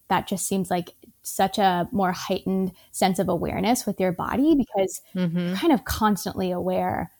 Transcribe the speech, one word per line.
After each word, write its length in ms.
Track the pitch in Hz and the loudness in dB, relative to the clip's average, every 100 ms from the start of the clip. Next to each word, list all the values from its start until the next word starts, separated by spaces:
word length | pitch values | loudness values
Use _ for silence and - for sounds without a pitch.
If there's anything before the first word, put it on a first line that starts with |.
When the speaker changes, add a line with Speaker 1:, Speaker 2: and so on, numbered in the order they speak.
| - | -2
Speaker 1:
that 180 | 185 - | -2 0
just 200 | 190 - | -4 0
seems 220 | 196 180 | -2 0
like 240 | 180 175 - - _ | -2 -4 -12 -20 _
such 340 | - - 190 214 | -6 0 0 4
a 300 | 190 180 165 | 4 4 2
more 200 | 202 185 | 2 0
heightened 600 | 180 - 190 190 190 185 - _ | 0 -2 -2 0 0 -2 -6 _
sense 260 | - 190 190 | 0 0 2
of 120 | 185 | 0
awareness 560 | 170 - 160 196 254 - | -2 -2 -2 0 0 -2
with 140 | 196 | -2
your 120 | 185 | 0
body 440 | 175 - 214 302 294 | 0 -2 2 4 4
because 460 | - 196 196 - - 190 | 2 0 -2 -4 -8 -2
Speaker 2:
Mm-hmm. 320 | 180 170 175 | 0 0 -2
Speaker 1:
you're 80 | 190 | 0
kind 180 | 339 | 2
of 120 | 240 - | 2 0
constantly 640 | - 214 202 190 - 185 | 0 0 0 -4 -4 -4
aware 600 | 175 180 185 185 - 175 | -2 -2 -2 -2 -4 -6